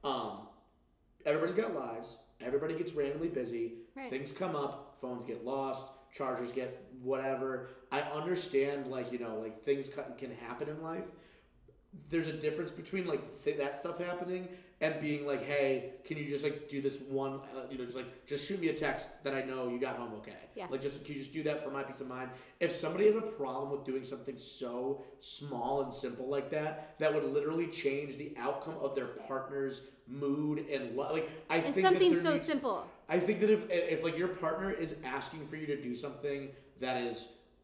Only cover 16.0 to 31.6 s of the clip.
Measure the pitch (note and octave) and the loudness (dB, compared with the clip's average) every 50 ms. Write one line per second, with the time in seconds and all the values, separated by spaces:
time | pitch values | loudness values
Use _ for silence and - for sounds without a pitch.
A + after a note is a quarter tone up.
16 | - - D#3+ D3+ D3 C#3 C#3+ C#3 D3 D3 - - - - C#3+ C#3 C3+ C#3 C3+ - | -8 -6 -4 -4 -2 -2 -2 0 2 0 0 -2 -6 -4 -4 0 0 0 0 0
17 | C3 C#3 C3+ C3+ C3+ C#3 C3+ C3+ - - C3 C3+ B2 - C#3 B2+ B2 A#2+ B2 C3 | -6 -2 0 0 0 0 -2 -6 -8 -8 -8 -8 -8 -6 -6 -6 -6 -4 -4 -6
18 | A#2+ - - - - - C#3+ C#3+ - - G3 F#3 E3 D#3+ C#3 - D#3 C#3 B2+ - | -8 -8 -12 -16 -6 -4 -4 -2 0 -2 -2 2 2 2 2 2 2 0 0 0
19 | - - - - - C#3 C3+ C3 C3 C3 C3 C3 B2 B2 A#2+ A#2+ C3 B2+ A2 A#2+ | -4 -8 -14 -4 -2 0 0 0 -2 -2 -2 -2 0 0 0 0 0 0 0 -4
20 | A#2+ A2+ G#2+ G#2 G#2 - G#2 - - - - A3 F#3+ E3 C3 C3+ C#3 C#3 C#3 - | -6 -6 -8 -10 -10 -12 -14 -14 -16 -14 -8 -8 -4 -4 -4 -2 -2 -4 -4 -4
21 | - - D3 C3+ C3+ - - D#3+ D3 D3 D3 - D3+ C#3+ C#3 C#3 C3+ C3+ C3+ - | -8 -6 -6 -6 -6 -6 -6 -2 0 0 0 0 -2 -4 -4 -4 -4 -4 -6 -8
22 | C3+ B2+ B2+ B2+ B2+ B2 A#2 - - - - _ E3+ E3 E3+ - - D#3 E3+ F#3 | -8 -6 -6 -6 -6 -8 -10 -12 -16 -20 -2 _ 2 2 2 0 0 0 2 8
23 | G#3 G#3+ G#3+ A3 G#3 G#3+ - - C#3 B2+ B2 C#3 C#3 C#3 C#3+ C#3 C#3 C3+ C3 C3+ | 8 8 8 6 2 -2 -4 -4 -4 -2 -2 -4 -2 -2 -4 -4 -2 -2 -2 -2
24 | B2 - C3+ A#2+ - C#3 B2+ - - - - - C3 A#2+ A#2 B2 B2+ C3+ C#3 C3+ | -2 -4 -8 -8 -8 -8 -10 -8 -10 -10 -8 -6 -6 -4 -2 -2 0 0 -2 -2
25 | - - - - - - - - C#3+ D3 C3 A#2+ A#2+ C3 C#3+ C#3 C3+ B2+ B2 - | -6 -14 -16 -14 -10 -8 -8 -8 -6 -6 -4 -2 0 2 2 2 2 0 -2 -4
26 | - B2 A#2+ C3 B2+ C3 C#3+ C#3 C3+ - D3+ D3+ D3+ D#3 D#3 - - - - - | -4 -4 -4 -4 -2 0 0 0 0 0 0 0 0 0 -2 -4 -10 -12 -2 2
27 | D#3 D3+ D3+ - - C3+ C#3 D3 C#3+ D#3 E3 E3 E3+ D#3+ - - - C#3 C#3 C#3+ | 4 4 4 4 2 4 2 2 2 2 2 2 0 0 -2 0 2 2 2 2
28 | D3 C#3 B2+ C3 D3 - D3 - A#2+ C#3 D3 - - E3 D3+ - C#3+ C#3 - C#3 | -2 -4 -6 -8 -8 -8 -6 -2 -2 -2 -2 -2 -4 -6 -4 -2 -2 0 0 0
29 | B2 A#2+ - - - - C3+ C3 - - C#3 C#3 C3+ C3+ B2 - - - - - | -2 -2 -6 -10 -6 -4 -4 -4 -2 -2 -2 0 0 0 -2 -6 -12 -16 -20 -20
30 | - A#2+ B2+ C#3+ C#3+ C#3 C#3 D3+ D3+ D3+ D3+ D#3 D#3 D#3+ D3 C3 A#2+ A2+ A2+ C3 | -14 -10 -6 0 2 2 2 4 2 2 2 0 0 -2 -2 -2 -2 -2 -2 -2
31 | C#3+ D3+ D#3+ D#3 D#3+ - - - - - - - | 0 2 2 0 0 -2 -6 -12 0 4 4 4